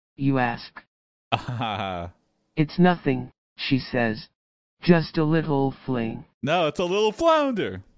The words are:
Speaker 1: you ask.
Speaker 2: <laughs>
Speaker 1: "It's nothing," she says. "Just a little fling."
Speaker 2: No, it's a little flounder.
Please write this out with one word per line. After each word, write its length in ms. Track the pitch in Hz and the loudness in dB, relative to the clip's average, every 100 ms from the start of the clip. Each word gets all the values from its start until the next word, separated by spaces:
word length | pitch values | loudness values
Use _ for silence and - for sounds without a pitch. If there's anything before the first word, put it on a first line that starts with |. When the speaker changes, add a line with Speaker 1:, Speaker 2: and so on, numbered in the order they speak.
| _ - | _ -4
Speaker 1:
you 220 | 139 135 | 0 2
ask. 460 | 120 117 - - - _ _ _ _ | 0 -4 -12 -20 -20 _ _ _ _
Speaker 2:
<laughs> 800 | 117 - 120 117 98 98 87 87 - _ _ _ - | -4 -4 -6 -6 -4 -6 -6 -10 -14 _ _ _ -4
Speaker 1:
"It's 220 | 151 - | -2 4
nothing," 540 | 180 170 143 127 127 _ _ - | 4 4 0 -2 -6 _ _ -12
she 220 | - 131 | -2 -2
says. 500 | - 127 117 110 - _ _ _ _ _ | 0 0 0 -2 -10 _ _ _ _ _
"Just 360 | 170 170 156 170 | 4 4 2 0
a 60 | |
little 480 | 151 160 151 139 135 | 2 0 0 0 0
fling." 540 | - - 123 113 - - _ | -2 -4 -4 -4 -8 -14 _
Speaker 2:
No, 240 | 131 175 151 | -2 0 0
it's 120 | 170 | 0
a 60 | 175 | -2
little 260 | 202 214 | 0 0
flounder. 680 | - 330 320 285 214 110 95 - | 2 4 4 2 -2 -4 -6 -12